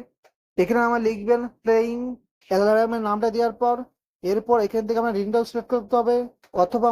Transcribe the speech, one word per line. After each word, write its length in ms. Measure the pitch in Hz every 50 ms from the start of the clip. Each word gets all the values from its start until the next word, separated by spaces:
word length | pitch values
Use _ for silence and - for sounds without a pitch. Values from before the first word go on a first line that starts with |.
| 247 - _ _ _ _ _ _ _ _ _
এখানে 220 | - 180 180 233 240 233
আমরা 120 | 233 240 233 220
লিখবেন 340 | 220 226 202 202 226 240 240 240 240 - _ _
প্লেয়িং। 340 | 226 226 226 233 233 233 240 247 254 247 - _ _ _ _ _ _
অ্যালার্মের 540 | 190 190 202 208 214 220 226 226 233 226 220
নামটা 220 | 208 208 208 226 226 202
দেওয়ার 200 | 233 233 233 220 -
পর 140 | 240 240 240 240 254 - _ _ _ _ _ _ -
এরপর 340 | 180 202 220 214 240 240 226 208
এখান 180 | 202 - 220 214
থেকে 140 | 214 226 233
আমরা 140 | 226 233 202
রিংটোন 260 | 202 196 214 214 233 233 226
সিলেক্ট 200 | - 233 220 - 254
করতে 220 | 240 208 202 254 240
হবে 180 | 226 240 240 240 247 240 - _ _ _ - 196 180
অথবা 240 | 180 - 233 233 240